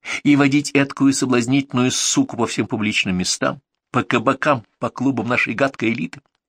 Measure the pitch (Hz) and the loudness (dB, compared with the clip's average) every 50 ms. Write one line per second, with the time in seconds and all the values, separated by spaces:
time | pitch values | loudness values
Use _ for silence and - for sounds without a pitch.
0 | - - - - - 147 143 139 143 139 139 147 147 - - 139 139 139 - - | -12 -10 -10 -2 2 4 4 6 4 4 2 0 0 0 0 0 0 0 0 2
1 | 139 139 135 - 139 131 127 120 117 120 135 139 135 - - 123 123 127 120 - | 2 2 2 2 0 0 2 0 2 2 0 0 0 -2 -2 0 0 0 0 -2
2 | - - - 147 135 - - 113 117 110 - - 117 - - 113 104 107 104 - | -2 0 0 0 0 0 -2 -2 -4 -2 -2 -4 -4 -2 -4 -2 -2 -2 -2 -2
3 | - 101 92 90 90 - - - - - - - - _ _ _ _ _ - 127 | -2 -2 -2 -2 -2 -2 -2 -2 -2 -2 -4 -4 -10 _ _ _ _ _ -2 -2
4 | 117 - - 117 113 135 135 - - 156 143 120 107 _ _ _ - 113 - - | 0 0 0 0 2 0 0 0 0 0 0 0 -4 _ _ _ -8 -8 -6 -2
5 | 123 139 135 117 101 120 123 120 - 131 117 104 139 135 - - 117 113 117 - | -2 0 0 0 -2 0 0 0 -2 -2 0 0 0 0 0 -2 -2 -2 -2 -2
6 | 165 - - - - _ _ _ _ | -6 -8 -10 -16 -20 _ _ _ _